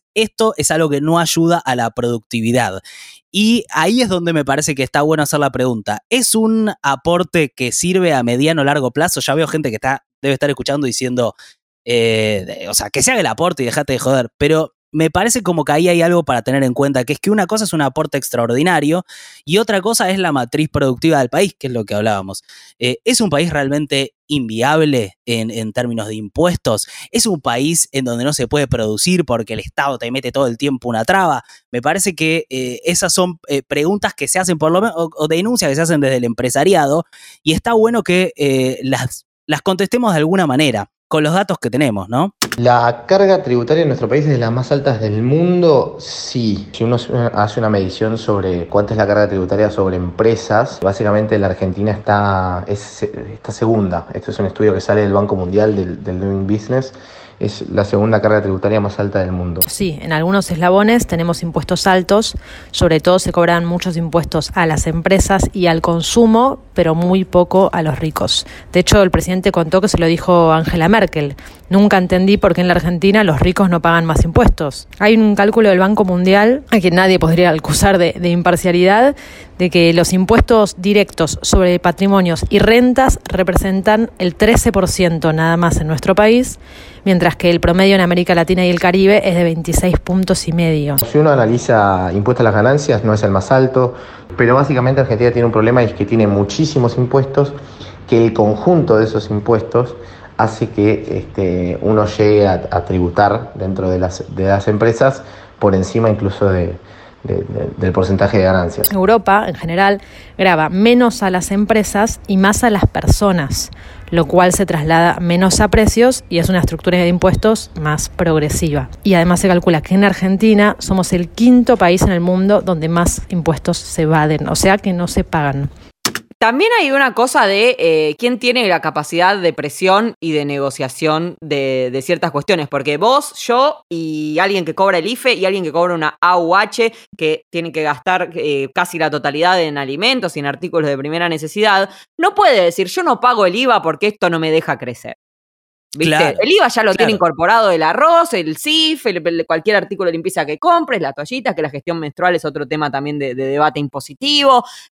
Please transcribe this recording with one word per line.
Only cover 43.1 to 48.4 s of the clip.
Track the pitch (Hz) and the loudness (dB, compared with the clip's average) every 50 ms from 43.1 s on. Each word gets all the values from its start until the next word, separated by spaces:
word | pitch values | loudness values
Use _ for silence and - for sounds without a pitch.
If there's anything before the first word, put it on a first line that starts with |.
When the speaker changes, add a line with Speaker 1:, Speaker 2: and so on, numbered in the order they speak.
| 185 196 202 190 190 180 | 2 4 4 4 2 2
Speaker 2:
tributaria | - 131 123 120 117 131 156 165 165 | 0 0 -2 0 0 0 0 0 2
en | |
nuestro | 147 127 - - - | 0 -2 -2 -2 -2
país | 131 151 147 | 0 0 0
es | 156 | 0
de | 139 120 | 0 0
las | 117 113 | 0 -2
más | 120 - - - 147 | -2 -4 -2 -2 -2
altas | 139 139 143 120 107 | 0 0 -2 -2 -2
del | 110 107 104 107 | -2 -2 -2 -2
mundo, | 117 127 143 160 175 180 180 180 175 165 143 127 90 - - - | 0 0 0 2 2 2 2 2 4 4 4 4 2 -2 -8 -14
sí. | - - - - - - - 127 117 107 98 101 101 - - | -16 -14 -14 -14 -12 -8 -6 -2 -2 -2 -2 -4 -6 -10 -6
Si | - 113 | -4 -2
uno | 120 123 120 - - - 123 117 113 - | -2 -2 -2 -2 -4 -2 -2 -2 -2 -2
hace | 104 104 107 - 123 | -2 -2 -2 -2 -2
una | 113 107 | -2 0
medición | 107 101 95 92 - - 110 110 113 | 0 0 -2 -4 -4 -4 -4 -4 -4
sobre | 110 - - 104 98 | -4 -4 -2 -2 -2